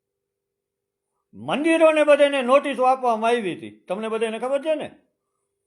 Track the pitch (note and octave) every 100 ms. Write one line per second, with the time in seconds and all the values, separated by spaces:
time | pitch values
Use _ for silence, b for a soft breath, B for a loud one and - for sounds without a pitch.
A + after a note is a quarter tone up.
0 | _ _ _ _ _ _ _ _ _ _
1 | _ _ _ F#2+ B2 G#3 D#4+ E4 D#4+ D#4
2 | D4 C#4+ C#4+ C#4 A#3+ C#4 C#4+ A#3+ B3+ C4
3 | B3 A3 A3+ A#3+ F#3+ B2 G#2+ - - F#3
4 | A3 A3 A3+ A3 B3+ C#4 D#4 D4+ G#3 -
5 | _ _ _ _ _ _